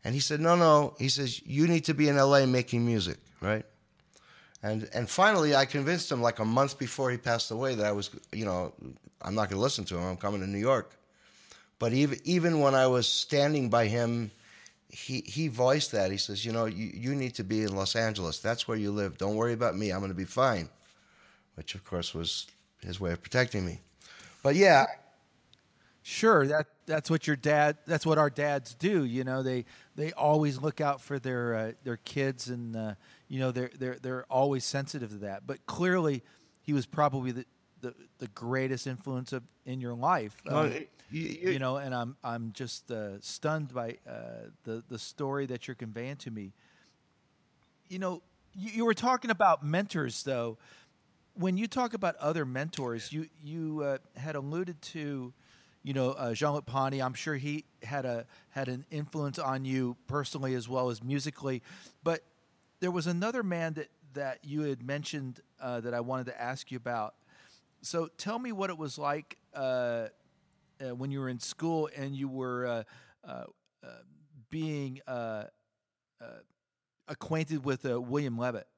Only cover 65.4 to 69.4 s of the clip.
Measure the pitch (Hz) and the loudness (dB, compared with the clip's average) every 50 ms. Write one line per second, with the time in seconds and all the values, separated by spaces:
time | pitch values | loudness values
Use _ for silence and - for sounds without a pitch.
65.4 | - _ _ _ 135 127 123 120 113 120 120 120 120 123 131 131 127 123 123 - | -20 _ _ _ -8 -6 -6 -4 -4 -4 -4 -4 -2 -2 -4 -4 -4 -8 -8 -8
66.4 | 120 120 131 131 - - 127 123 117 123 120 113 107 107 - _ _ _ _ - | -6 -6 -6 -8 -10 -10 -12 -10 -6 -6 -4 -4 -4 -6 -8 _ _ _ _ -20
67.4 | - - - _ _ _ _ _ - - - 170 165 156 _ - - 196 220 233 | -20 -20 -20 _ _ _ _ _ -12 -6 -4 -4 -4 -4 _ -10 -8 -6 -6 -6
68.4 | 254 247 220 190 196 190 180 156 156 143 127 - 147 143 143 151 151 _ - _ | -6 -6 -4 -4 -4 -4 -4 -6 -8 -8 -8 -4 -2 -2 -2 -2 -4 _ -20 _